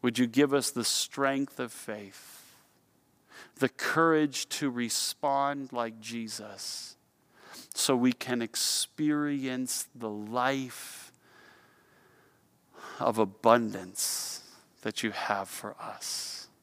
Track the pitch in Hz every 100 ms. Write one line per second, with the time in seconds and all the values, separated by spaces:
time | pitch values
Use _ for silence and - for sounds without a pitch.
0 | 123 117 123 117 143 139 123 - 113 -
1 | - - 139 135 139 - 123 - - 107
2 | 101 - - - - - _ _ _ _
3 | _ _ _ - - - 131 - - 156
4 | 165 156 151 131 - - 143 120 117 -
5 | - - 147 139 139 143 131 123 117 113
6 | 110 117 113 104 104 98 - - - -
7 | _ _ _ _ - - - - - 131
8 | 127 123 - 123 117 - - - - -
9 | 151 147 147 143 131 127 131 - - 143
10 | 113 104 104 120 127 139 131 - - -
11 | - _ _ - - - - _ _ _
12 | _ _ _ _ _ _ _ - - -
13 | - 110 104 - 117 120 113 95 92 -
14 | - - - - - - - _ - -
15 | 113 98 - 101 98 - 104 - - 107
16 | - - - - - _